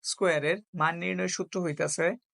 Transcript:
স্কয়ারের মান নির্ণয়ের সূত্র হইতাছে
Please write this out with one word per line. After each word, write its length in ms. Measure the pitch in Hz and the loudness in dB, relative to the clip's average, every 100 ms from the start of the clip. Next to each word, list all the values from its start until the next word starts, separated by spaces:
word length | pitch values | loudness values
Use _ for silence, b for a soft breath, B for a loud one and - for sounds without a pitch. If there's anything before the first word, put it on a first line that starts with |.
| - | -8
স্কয়ারের 460 | - 190 156 147 190 - 180 | 0 2 2 2 0 -4 0
মান 120 | 156 170 | 0 0
নির্ণয়ের 320 | 175 185 185 - | -4 -2 -2 -2
সূত্র 180 | 175 190 170 | -4 -2 -2
হইতাছে 420 | 151 160 - 165 247 _ | -2 -2 0 0 0 _